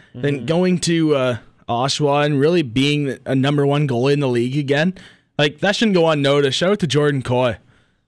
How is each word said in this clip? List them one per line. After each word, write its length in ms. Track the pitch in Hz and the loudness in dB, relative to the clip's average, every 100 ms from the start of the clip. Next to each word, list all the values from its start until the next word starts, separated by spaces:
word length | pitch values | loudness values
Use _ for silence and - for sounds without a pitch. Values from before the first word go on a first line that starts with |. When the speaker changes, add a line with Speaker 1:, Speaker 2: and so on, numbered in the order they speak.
| _ 123 | _ -6
Speaker 1:
then 220 | 139 143 | -4 -4
Speaker 2:
Mm-hmm. 80 | 123 | -2
Speaker 1:
going 340 | 165 185 180 | 0 0 0
to, 360 | - 170 156 143 | 0 0 2 2
uh, 220 | 127 117 - _ - | 0 -4 -10 _ -8
Oshawa 560 | 117 135 - 147 143 147 | -4 -2 -2 0 0 0
and 140 | 147 | 2
really 240 | 147 180 | 2 0
being 540 | 139 117 143 147 143 120 - | -2 0 0 0 -4 -8 -4
a 100 | 135 | 0
number 320 | 135 147 143 | 0 0 0
one 200 | 147 147 | 0 0
goalie 260 | 120 135 | 0 0
in 60 | 143 | 0
the 60 | 135 | 0
league 300 | 120 120 139 | 0 -2 -4
again. 360 | 139 139 170 185 - - _ - | -2 0 0 -4 -16 -20 _ -2
Like, 220 | 147 147 | -2 0
that 160 | 185 208 | -2 0
shouldn't 180 | 220 185 | 2 2
go 140 | 165 | 2
unnoticed. 480 | 151 139 143 139 127 | 2 2 2 2 0
Shout 140 | 175 | 0
out 80 | 202 | 0
to 80 | 160 | 0
Jordan 340 | 143 147 143 | 0 0 0
Coy. 360 | 120 123 123 104 _ _ _ _ | -2 0 0 -2 _ _ _ _